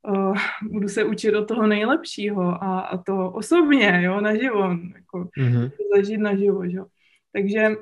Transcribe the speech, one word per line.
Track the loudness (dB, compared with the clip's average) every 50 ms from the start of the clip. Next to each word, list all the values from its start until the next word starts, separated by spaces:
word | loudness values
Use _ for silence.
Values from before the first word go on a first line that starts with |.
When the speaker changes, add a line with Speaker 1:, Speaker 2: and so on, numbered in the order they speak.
| -4 -2 -2
Speaker 1:
eh, | 0 0 0 0 -2 -2 -4 -6 -8
budu | -10 -6 -4 -4 -4 -2
se | -2 -2 -2
učit | -2 -2 0 0 0 0
od | 0 0 -2
toho | -2 2 2
nejlepšího | 2 2 2 2 0 0 0 -2 -8 -10 -6 -4 -4 -2 0 0 0 -2 -2 -4
a, | -4 -4 -4
a | -4 -6 -8 -8
to | -6 -4 -2 -2 -2 -4
osobně, | -6 -8 -2 2 2 4 4 4 4 6 6 4 4 4
jo, | 2 2 0 0
naživo, | 0 0 0 0 0 0 0 0 0 0 -2 -4 -6 -12 -16
jako, | -18 _ _ -10 -10 -10 -8 _ -2
Speaker 2:
Mhm. | 0 2 2 2 0 -2 -4 -6 -2 4 4
Speaker 1:
zažít | 4 4 2 -2 -2
naživo, | 0 0 0 2 2 2 2 0 -2 -4
že | -6
jo. | -6 -10 _ _ _ _ _ _ _ _ _
Takže | -4 -2 -2 0 2 2 2 2 0 -2